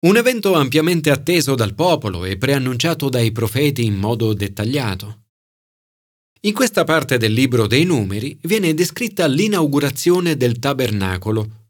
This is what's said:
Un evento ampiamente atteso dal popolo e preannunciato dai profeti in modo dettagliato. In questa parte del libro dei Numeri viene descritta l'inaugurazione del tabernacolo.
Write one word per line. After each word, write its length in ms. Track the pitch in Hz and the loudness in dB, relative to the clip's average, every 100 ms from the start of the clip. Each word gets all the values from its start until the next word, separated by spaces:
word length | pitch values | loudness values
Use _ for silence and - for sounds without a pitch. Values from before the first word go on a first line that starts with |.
Un 140 | 170 214 | 6 4
evento 380 | 240 240 202 | 4 0 2
ampiamente 560 | 175 135 147 156 175 151 | 2 2 2 2 2 2
atteso 440 | 135 - 175 147 | 0 2 0 2
dal 200 | 131 110 | 0 0
popolo 500 | 101 175 151 113 90 | 0 0 2 0 -4
e 140 | 90 95 | -4 -2
preannunciato 720 | 131 139 127 123 165 160 139 | 0 0 0 -2 -2 -2 -2
dai 220 | 123 113 | 0 0
profeti 520 | 113 110 135 147 143 | 0 -2 0 -2 0
in 120 | 117 101 | -2 0
modo 360 | 98 117 113 | -2 -2 -2
dettagliato. 920 | 107 101 101 107 139 120 90 104 - _ _ _ _ _ _ _ _ _ _ _ _ | -2 -4 -4 -4 -2 -4 -6 -10 -18 _ _ _ _ _ _ _ _ _ _ _ _
In 100 | 208 | -4
questa 300 | 208 247 - | 0 0 0
parte 340 | 156 160 127 127 | 0 0 0 0
del 160 | 113 | 0
libro 320 | 110 131 120 107 | 2 2 2 2
dei 180 | 120 | 2
Numeri 540 | 175 151 98 101 127 147 | 2 0 -2 -4 -8 -10
viene 280 | 165 214 185 | -2 0 0
descritta 540 | 156 175 - 240 - 165 | 0 -2 -2 -8 -2 0
l'inaugurazione 1120 | 135 214 202 151 143 143 123 - 180 175 147 | 2 0 2 2 2 0 -2 0 2 2 0
del 200 | 123 120 | 0 0
tabernacolo. 1080 | 139 135 123 107 95 92 95 107 107 - _ | -2 0 -2 0 -2 -4 -2 -4 -4 -10 _